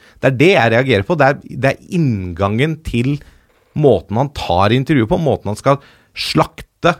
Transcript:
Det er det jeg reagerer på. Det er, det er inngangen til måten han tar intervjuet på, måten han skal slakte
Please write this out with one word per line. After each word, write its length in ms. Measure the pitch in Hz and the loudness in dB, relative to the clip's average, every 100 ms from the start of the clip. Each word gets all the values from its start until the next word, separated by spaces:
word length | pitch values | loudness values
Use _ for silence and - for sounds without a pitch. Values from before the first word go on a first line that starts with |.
| _ - | _ -4
Det 100 | 131 | -2
er 40 | 127 | 2
det 120 | 160 | 4
jeg 200 | 190 113 | 4 2
reagerer 320 | 113 135 104 98 | 2 2 0 0
på. 80 | 175 | 2
Det 80 | 135 | 2
er, 120 | 143 | 0
det 300 | - - 127 | -8 -4 -4
er 160 | - - | -4 -4
inngangen 840 | 180 151 107 92 87 98 110 151 160 | -2 0 -2 -4 -4 -2 0 -2 -4
til 320 | - 120 123 143 - _ _ _ _ - | -6 -2 -2 -4 -10 _ _ _ _ 0
måten 420 | 147 101 - 104 | 2 2 0 -4
han 120 | 139 | -4
tar 400 | - - 87 98 123 | -6 -4 0 2 0
intervjuet 340 | 131 151 110 | 0 0 2
på, 80 | 190 | 0
måten 320 | 156 101 98 | 0 -2 -4
han 40 | 104 | -6
skal 220 | - 139 - _ _ - | -2 -2 -4 _ _ -12
slakte 800 | - 151 156 - - _ 165 165 | -4 -2 -2 -4 -20 _ -2 -2